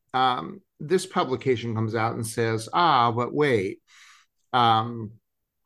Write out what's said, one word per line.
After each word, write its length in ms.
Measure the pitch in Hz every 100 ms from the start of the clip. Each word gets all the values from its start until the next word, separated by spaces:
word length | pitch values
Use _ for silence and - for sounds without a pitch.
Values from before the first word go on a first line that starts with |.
| -
um, 480 | 127 131 123 - - _ -
this 220 | 151 185 -
publication 680 | 190 139 123 131 117 117 110
comes 180 | 110
out 200 | 113 113
and 120 | - 113
says, 420 | - 113 110 -
"Ah, 400 | 170 170 131 120
but 200 | 117 120
wait, 460 | 143 147 113 95 - _ - - - _ _ -
um, 600 | 123 117 110 117 117 107 117 _ _ _ _